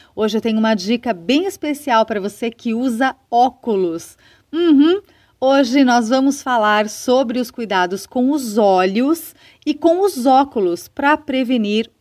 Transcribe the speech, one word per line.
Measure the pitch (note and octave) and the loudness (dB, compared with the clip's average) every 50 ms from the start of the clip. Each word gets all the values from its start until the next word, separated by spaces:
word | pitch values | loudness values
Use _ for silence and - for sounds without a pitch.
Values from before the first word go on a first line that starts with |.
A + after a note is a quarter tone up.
| _ _ _ | _ _ _
hoje | - A3 G#3+ G#3+ | -4 -2 -2 -2
eu | A3 | -2
tenho | G#3 A3+ A3 A3 | -2 -2 -2 0
uma | A3 A3 A3 | 0 0 0
dica | F#3+ F3 G3+ A#3+ A#3+ - B3 G#3 | 0 0 -2 -2 -2 -2 -4 -6
bem | E3+ E3 F3 C4 D4+ F#4 | -4 -2 -2 0 0 0
especial | G4 F#4 - - D4 C#4+ D4 - C#4 A#3 A3 A3 | -2 -6 -6 -6 -6 -6 -6 -4 0 2 2 2
pra | - A3+ G#3 | 0 -2 -4
você | F#3 G#3 G#3 - A#3+ A#3 | -6 -8 -8 -8 -8 -8
que | A3+ - - A#3 A3 | -8 -8 -6 -6 -4
usa | A3+ B3+ C4+ A3+ A3 C4+ C4 C4 - _ _ | -2 -2 -4 -2 -2 -2 -4 -4 -6 _ _
óculos. | - A#3+ B3 C4 B3+ _ - A#3+ G#3+ G3 F#3 E3+ D#3+ E3+ - - - _ _ _ _ _ _ _ | 0 2 2 0 0 _ -6 -4 -2 -2 -2 -2 -4 -8 -10 -16 -20 _ _ _ _ _ _ _
Uhum. | - D#4+ F4 E4+ D4 C4+ D4 E4 F4+ G#4 - _ _ _ _ _ _ _ | -4 0 2 4 4 6 4 4 2 0 -4 _ _ _ _ _ _ _
Hoje | B3+ C4 C4+ C#4 C#4 A3+ B3 C#4+ C4+ | 0 2 4 4 2 2 2 2 4
nós | B3 A#3+ A#3+ A3+ G#3+ | 4 4 2 2 0
vamos | C4 C4 C4+ C#4 C#4 - | 0 2 2 0 0 -2
falar | - C4+ B3 A#3 G#3+ G#3+ G#3 G#3+ G#3+ G#3+ | -4 -2 0 0 2 2 2 2 0 -2
sobre | - - - C4 B3 C4 C#4 A3+ G#3+ B3+ | -6 -6 -2 0 0 2 0 0 -4 -4
os | B3 - | -6 -6
cuidados | - - A#3 F#3+ G3+ F#3 F3+ F3 F#3+ G3 - - | -8 -10 -6 -2 0 0 0 0 -4 -8 -10 -8
com | - B3+ B3 C4+ | -4 -2 -2 0
os | D4+ D4 B3+ A3+ G3+ A#3 | -2 -2 -4 -4 0 2
olhos | G#3+ G3 F#3+ F#3 F#3 F#3+ F#3+ A3+ B3+ C#4+ E4 D#4+ - - - _ _ _ _ _ _ | 2 4 4 4 2 2 0 0 0 0 -2 -2 -6 -10 -20 _ _ _ _ _ _
e | D4+ D4 | -6 -4
com | D4+ - E4 E4 F4+ G4+ | 0 2 2 2 2 0
os | G4+ E4+ C4+ A#3 | -2 -2 -2 0
óculos | C#4 C4 C4 C#4 C4+ - A#3 G3 F3 E3+ F3 - - | 2 4 4 2 0 -2 -2 -2 -2 -2 -4 -8 -12
pra | _ - - C#4+ D#4 D4+ | _ -2 0 0 0 0
prevenir | D4+ - C4 C4 C4 A3+ C4 A#3+ G#3+ G3+ G#3 A3 A3+ - _ _ | -2 -4 -4 -2 -2 0 0 -2 0 0 -2 -2 -2 -4 _ _